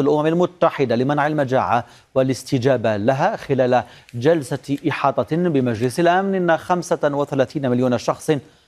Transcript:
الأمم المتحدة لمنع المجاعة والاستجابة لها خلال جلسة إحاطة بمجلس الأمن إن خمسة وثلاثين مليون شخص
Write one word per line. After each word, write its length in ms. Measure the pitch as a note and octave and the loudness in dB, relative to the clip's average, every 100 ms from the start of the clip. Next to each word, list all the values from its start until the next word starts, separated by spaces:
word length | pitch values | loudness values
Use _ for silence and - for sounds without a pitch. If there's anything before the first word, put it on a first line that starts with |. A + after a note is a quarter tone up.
الأمم 260 | C#3+ D3+ D#3 | 2 2 2
المتحدة 720 | E3+ F3 - D#3+ - B2+ A#2 | 0 0 2 0 0 0 0
لمنع 300 | C3+ D3 D3 | 0 0 0
المجاعة 580 | D3+ C3 B2+ F#2 A#2 - - _ | -2 0 0 2 0 -2 -14 _
والاستجابة 800 | C3 C3 A#2+ - C3+ B2+ B2+ A2+ G#2 | -2 0 -2 -4 0 2 0 0 0
لها 400 | A2+ C3+ F#3 G#3+ | 0 0 -2 -4
خلال 480 | - C3 B2 B2 - - _ | -4 0 2 2 0 -12 _
جلسة 640 | A#2+ C3+ E3+ B2+ C#3 - C#3+ D#3 | -2 2 2 -2 -8 -6 -4 -4
إحاطة 480 | - C#3 B2+ A#2+ D#3+ | -2 0 0 -2 -2
بمجلس 640 | F3+ C#3 B2 G#2+ B2+ C#3+ | 0 0 0 0 -2 2
الأمن 340 | E3+ F3+ G3 | 2 2 0
إن 220 | F#3+ F3 D#3 | 0 0 0
خمسة 440 | - F3+ - D#3+ | 0 -4 -2 -2
وثلاثين 680 | D3 C#3+ C#3+ C3+ B2 D3+ C3+ | 0 -2 -2 0 0 -2 0
مليون 280 | B2 B2+ A#2+ | 0 2 0
شخص 320 | - C#3 - C#3+ - _ | -2 -4 -2 -2 -4 _